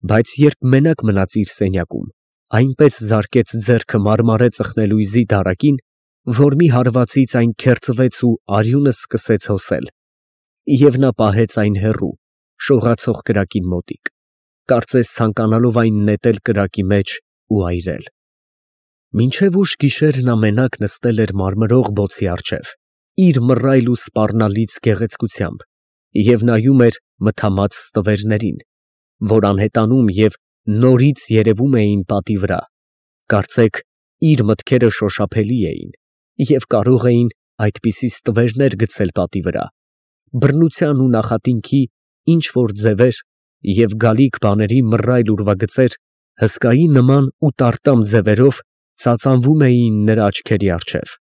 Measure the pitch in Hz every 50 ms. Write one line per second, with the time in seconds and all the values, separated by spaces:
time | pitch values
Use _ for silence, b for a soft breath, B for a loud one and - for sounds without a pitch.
0 | - 92 107 110 117 - - - 143 147 - _ - 127 127 135 143 165 160 -
1 | - 110 101 98 95 95 - 107 101 - - - 104 95 92 95 85 _ - 58
2 | 50 - - _ _ _ _ _ _ _ - 110 123 139 131 - 156 143 - -
3 | 113 104 110 107 104 - - 123 110 - - 117 104 123 123 113 - - - 110
4 | 98 104 107 107 113 117 110 110 123 120 - - - - - 113 110 101 107 107
5 | 107 98 104 120 120 - 110 98 92 92 92 - - 151 143 131 _ _ _ _
6 | _ _ _ _ _ - 120 110 143 147 139 147 175 160 120 123 127 123 113 127
7 | 123 - - 143 131 117 - 123 117 117 110 - - 127 120 - - - 120 113
8 | 131 123 - - - 120 113 - _ - 101 104 110 110 123 143 143 139 120 -
9 | - - - 113 - - 113 104 - - 104 95 - - 101 69 58 - _ _
10 | _ _ _ _ _ _ _ _ _ _ _ _ _ - 147 123 143 143 120 127
11 | 135 131 113 - 113 104 98 110 113 107 - - 104 107 104 95 98 110 110 -
12 | - 78 - _ _ _ _ _ _ _ _ _ - - 139 120 104 120 117 -
13 | - - 113 - - - 113 101 98 - - 104 90 90 90 87 87 - - -
14 | _ - _ _ _ _ _ _ _ _ _ _ _ - 131 120 113 - - 127
15 | 117 - - - 120 110 104 - 113 107 110 113 120 123 110 120 113 113 107 104
16 | 104 104 104 101 - 120 107 101 _ - 110 101 98 92 - - 98 92 104 101
17 | 95 - - - _ _ _ _ _ _ 110 104 92 87 87 87 85 92 73 55
18 | - - _ _ _ _ _ _ _ _ _ _ _ _ _ _ _ _ _ _
19 | _ _ - 101 113 131 - - 196 196 170 196 196 - - _ - 139 - -
20 | 151 151 139 131 123 123 117 110 110 107 104 117 131 127 - - 104 101 - -
21 | - 120 117 107 110 104 95 98 92 95 95 104 110 104 117 127 123 104 104 101
22 | 101 95 - - 104 92 87 87 - - - - - - - _ _ _ _ _
23 | _ _ _ - 190 180 147 131 117 123 131 117 117 135 135 135 117 120 123 -
24 | - - _ 117 107 104 101 113 110 104 101 110 113 107 - - - 120 107 90
25 | 113 107 - - - 107 - - 101 82 - - - _ _ _ _ _ _ _
26 | _ _ _ - 104 113 120 110 110 120 117 110 110 131 139 131 120 117 - -
27 | _ _ _ _ - 107 104 - - 107 95 98 98 101 - - - - _ 110
28 | 95 104 107 95 101 107 107 107 113 98 67 - - _ _ _ _ _ _ _
29 | _ _ _ _ - 104 107 95 101 101 101 98 104 107 _ 117 110 110 123 135
30 | 123 104 90 98 107 104 - _ _ _ _ _ _ - 104 107 120 127 131 120
31 | 127 147 139 - - - 113 110 107 113 107 98 123 143 135 117 107 104 104 101
32 | 92 _ 107 101 90 - 107 98 95 90 92 - - _ _ _ _ _ _ _
33 | _ _ _ _ _ _ - 101 95 - - - 117 110 - - - _ _ _
34 | _ _ _ _ - 160 151 120 113 104 113 - - - 135 123 123 113 - -
35 | 110 101 - - 107 92 - 113 107 101 123 123 101 80 - 50 50 - - _
36 | _ _ _ _ _ _ _ - 147 - 151 131 - _ - 110 101 123 131 117
37 | 110 123 120 120 120 117 - _ _ _ _ _ 110 104 - - - 113 104 -
38 | - 120 - - _ - 101 113 117 120 110 123 139 135 95 92 113 - - -
39 | 104 90 - - 90 87 - 98 85 90 - - - - _ _ _ _ _ _
40 | _ _ _ _ _ _ - 127 131 135 139 156 165 160 - - 175 151 147 131
41 | 131 131 120 113 107 110 117 107 _ 127 123 113 - - - 139 131 113 _ _
42 | _ _ _ _ _ - 165 165 156 - - 127 123 110 101 101 107 113 104 95
43 | 120 127 113 - - _ _ _ _ _ _ _ - - 95 104 117 104 104 110
44 | 117 117 110 113 139 131 - - - 107 101 104 107 98 113 135 127 110 110 110
45 | - 113 127 123 117 104 107 98 104 101 101 95 110 104 - - 131 120 - -
46 | _ _ _ _ _ _ _ - - 110 - - - 120 120 135 165 165 147 131
47 | 123 127 135 143 135 135 - _ - 151 - - 131 120 117 - _ 143 139 120
48 | 110 104 107 117 92 107 104 104 127 139 127 - - _ _ _ _ _ _ -
49 | - 127 120 113 - 139 131 127 120 135 156 156 143 127 123 123 120 113 107 104
50 | 104 107 110 110 107 101 95 - - - 113 98 101 95 85 85 - - - -
51 | - - - _ _